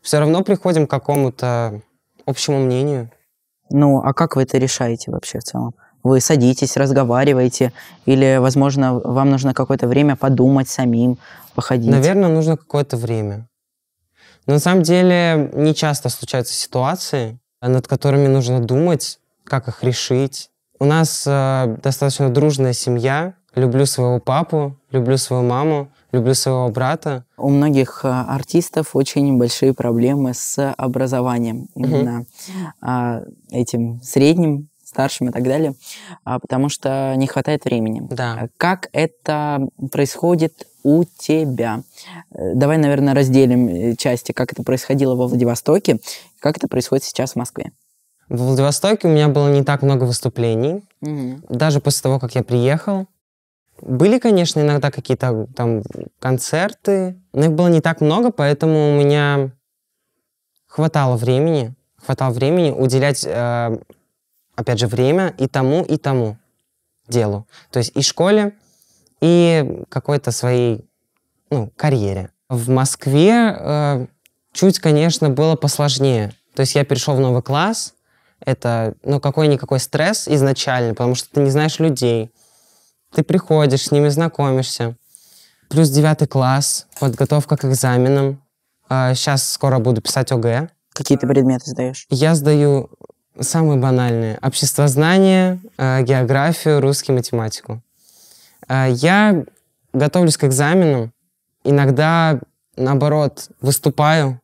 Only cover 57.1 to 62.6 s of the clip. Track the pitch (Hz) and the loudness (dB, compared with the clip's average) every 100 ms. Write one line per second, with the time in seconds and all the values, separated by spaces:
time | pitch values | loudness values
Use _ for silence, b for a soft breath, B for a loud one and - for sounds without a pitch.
57.1 | 180 _ 135 160 156 175 165 165 160 151 | -8 _ 0 0 2 4 4 2 0 0
58.1 | 175 247 - 143 147 160 156 147 143 143 | 2 0 0 0 0 0 2 2 2 2
59.1 | 147 143 143 135 127 _ _ _ _ _ | 2 2 0 -4 -8 _ _ _ _ _
60.1 | _ _ _ _ _ _ - 156 156 131 | _ _ _ _ _ _ -2 0 2 2
61.1 | 120 120 127 160 151 117 127 _ _ - | 0 0 2 2 0 -4 -10 _ _ -8
62.1 | 131 135 120 135 180 | -2 -2 0 0 2